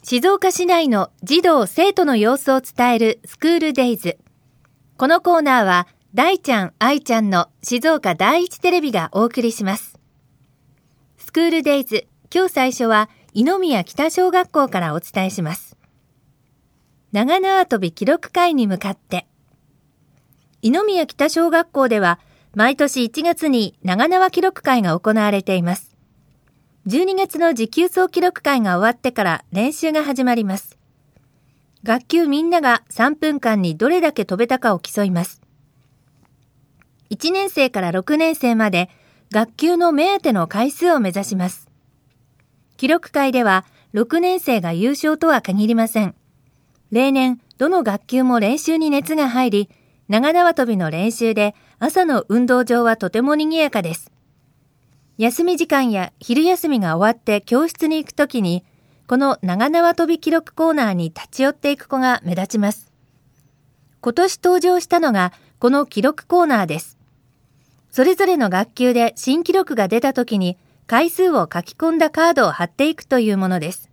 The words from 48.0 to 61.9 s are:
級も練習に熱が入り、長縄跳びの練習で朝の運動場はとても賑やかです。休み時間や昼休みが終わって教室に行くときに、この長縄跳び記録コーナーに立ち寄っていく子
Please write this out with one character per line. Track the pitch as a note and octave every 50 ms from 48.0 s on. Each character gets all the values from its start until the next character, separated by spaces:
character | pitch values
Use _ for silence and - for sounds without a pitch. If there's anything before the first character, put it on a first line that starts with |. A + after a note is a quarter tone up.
| _
級 | - B3 B3+ C4
も | B3+ B3 A#3
練 | G#3 G3+ B3+ D4+
習 | - - D#4+ D#4+
に | D#4+ D4+
熱 | C#4+ C#4 C#4 - D#4
が | D#4 D4 C4
入 | A#3 B3 B3+ B3
り、 | G3 G3+ G3+ - _ _ _ _ _ _ _ _
長 | G3+ A3 B3+ D4 D#4+
縄 | F4 F4 E4+ E4
跳 | D#4+ C4
び | A#3 A3+ F#3+
の | F3 D#3+
練 | D3+ D#3+ F#3 A3+
習 | A3 - A#3 A3+ A3+
で | G#3+ G#3 G3+ - _ _ _ _ _
朝 | - C#4+ D4+ F#4+ F#4
の | E4 C#4 G#3+ - _
運 | G3+ A#3 B3
動 | A#3+ B3+ B3 B3
場 | A3+ A#3+ A#3+ A#3
は | A#3 A3+ A3+
と | - F3+
て | - A3
も | A#3+ C#4 D4+
賑 | D4+ D4+ D#4 D#4+
や | E4 D#4 C#4
か | - A3+
で | F3 E3+ D#3+
す。 | - - - _ _ _ _ _ _ _ _ _ _ _ _ _ _ _ _ _ _ _ _ _ -
休 | A3 A#3+ A#3+ - E4+
み | F4 F4+
時 | D4 E4+ D#4+
間 | D4+ C#4 C4 A#3+
や | G#3+ F#3+ F3+ - _ _
昼 | - - A#3+ C4+ D#4+
休 | F4 F#4 F4 - D#4+
み | C#4+ A#3+
が | G3 E3+ D#3+ E3
終 | G3 G#3+ A#3
わ | -
っ | _
て | - G#3 G#3
教 | - - A#3 B3+ D#4 E4
室 | - - E4 D#4
に | D#4 D#4
行 | D4 -
く |
と | - - D4 C#4
き | - A#3+
に、 | G3+ F3 E3+ F3+ _ _ _ _ _ _ _ _ _ _
こ | B3
の | B3+ C#4 C#4 - -
長 | - F#3 F3 G3 A3+ C#4+
縄 | D#4 E4+ E4+ E4+ E4+
跳 | - E4+ D4+
び | E4+ D#4+
記 | - D#4+
録 | D#4 E4 E4 - _
コ | - D#4+ E4
ー | D#4+
ナ | D4+ B3+ G#3+
ー | F#3+
に | F3 E3+ D#3+ E3
立 | - - _
ち | - - C4
寄 | C#4
っ | D4
て | _ - C#4+
い | C#4+ C#4
く | -
子 | _